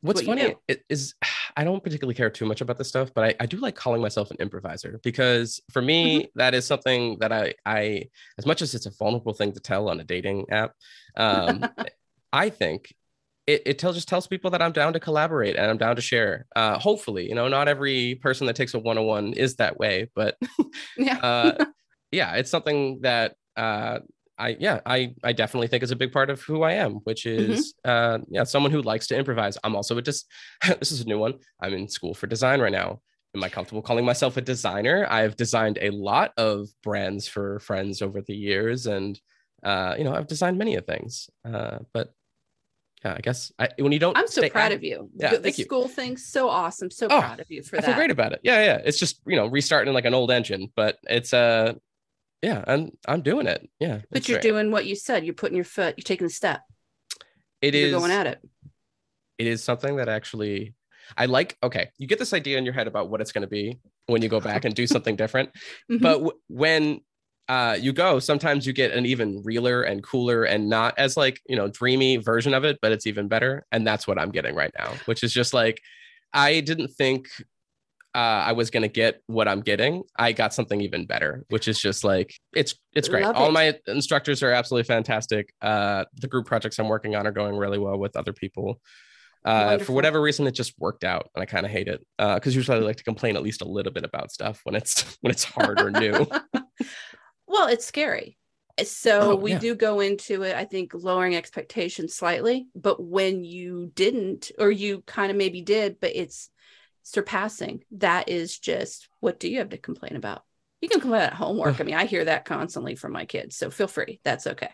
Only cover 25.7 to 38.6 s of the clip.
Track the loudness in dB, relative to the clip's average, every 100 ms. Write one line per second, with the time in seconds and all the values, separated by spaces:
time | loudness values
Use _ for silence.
25.7 | 0 0 -2 0 2 0 0 -4 0 2
26.7 | 2 0 -2 -6 -6 -2 0 0 0 -2
27.7 | -4 0 2 2 0 -2 -2 2 4 4
28.7 | 2 0 -2 -2 -2 0 0 -2 -2 -4
29.7 | -2 -2 -4 -4 -6 -8 -20 -20 -4 0
30.7 | 0 -2 -4 -2 0 0 -4 _ _ -6
31.7 | -6 -6 -8 -8 -8 -6 0 2 4 2
32.7 | 0 -4 -6 _ _ _ -8 -8 -6 -8
33.7 | -8 -2 0 2 2 2 0 -4 -2 -2
34.7 | 0 2 2 2 2 2 0 0 2 2
35.7 | 0 -2 -2 0 2 2 2 0 0 -4
36.7 | _ -6 -4 -2 -4 -8 -6 -6 -6 -4
37.7 | -4 -4 -4 -6 -6 -8 -8 -2 0